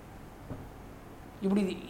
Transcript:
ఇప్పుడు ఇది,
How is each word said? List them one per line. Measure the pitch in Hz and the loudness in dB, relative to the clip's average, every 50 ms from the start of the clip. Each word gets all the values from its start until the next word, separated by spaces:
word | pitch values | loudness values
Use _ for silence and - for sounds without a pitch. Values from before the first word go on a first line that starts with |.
| - - - - - - - - - - - - - - - - - - - - - - - - - - - - 202 | -12 -12 -12 -10 -12 -12 -12 -10 -8 -8 -8 -8 -8 -10 -10 -12 -12 -12 -12 -12 -12 -12 -12 -12 -12 -12 -4 2 4
ఇప్పుడు | 190 196 214 | 6 8 8
ఇది, | 196 180 175 - - - | 8 6 4 0 0 2